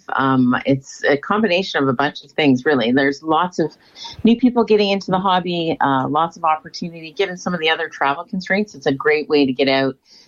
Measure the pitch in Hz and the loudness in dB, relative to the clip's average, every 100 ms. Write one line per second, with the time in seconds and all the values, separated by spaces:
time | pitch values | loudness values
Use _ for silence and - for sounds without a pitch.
0 | - - 135 131 123 123 - 139 - - | -6 -2 2 2 2 0 0 -2 -4 -4
1 | - 143 - 208 214 175 190 160 135 123 | 0 0 0 -2 0 0 -2 -2 0 0
2 | 147 147 - - 147 127 156 135 113 131 | -2 -4 -12 0 2 2 2 0 2 2
3 | 139 139 160 160 180 - 156 - _ - | 0 -2 -2 0 0 -2 -4 -6 _ -20
4 | - - 220 233 247 240 214 214 202 196 | -18 0 2 4 2 2 4 4 4 0
5 | 185 185 190 185 180 175 165 - 139 135 | -2 -2 2 0 0 -4 -2 0 0 0
6 | 135 147 170 - 160 156 160 - 175 165 | 0 0 -2 -2 -2 -2 -6 -12 -12 -12
7 | 160 160 190 180 185 175 160 160 156 - | -14 -4 -4 -4 -6 -2 -2 -2 -4 -4
8 | 139 151 170 190 - 190 208 143 147 139 | -2 -2 -6 -8 -4 -2 -2 -4 -4 0
9 | 151 151 147 151 135 127 135 135 135 - | 0 0 2 2 2 2 0 2 0 -4
10 | _ - | _ -20